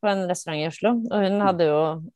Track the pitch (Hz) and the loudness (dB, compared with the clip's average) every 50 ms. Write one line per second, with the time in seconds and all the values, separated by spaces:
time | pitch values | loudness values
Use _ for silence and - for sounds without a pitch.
0 | - 208 196 196 190 175 180 180 - 175 156 151 151 165 156 - - 214 240 233 | -2 -2 0 0 0 -2 -4 -4 -6 -8 -6 -4 -4 -4 -6 -2 0 0 0 0
1 | 226 233 - 208 202 185 196 202 202 196 185 170 170 156 147 151 156 156 156 160 | -2 -2 0 0 0 2 2 2 2 2 2 4 4 4 4 4 2 2 -2 -4
2 | 160 - _ | -8 -12 _